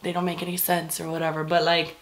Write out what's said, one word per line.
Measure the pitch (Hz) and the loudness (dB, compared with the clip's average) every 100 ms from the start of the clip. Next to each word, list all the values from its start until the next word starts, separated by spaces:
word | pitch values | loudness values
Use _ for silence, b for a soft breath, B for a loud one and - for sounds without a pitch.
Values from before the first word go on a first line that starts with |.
they | 185 | -2
don't | 175 | 0
make | 175 170 | -2 -2
any | 180 180 | -4 -4
sense, | - 175 165 - | 0 0 0 -6
or | 160 | -4
whatever. | 165 160 156 | -2 -2 -2
But, | 156 170 | 2 4
like | 160 170 160 - | 4 2 0 -6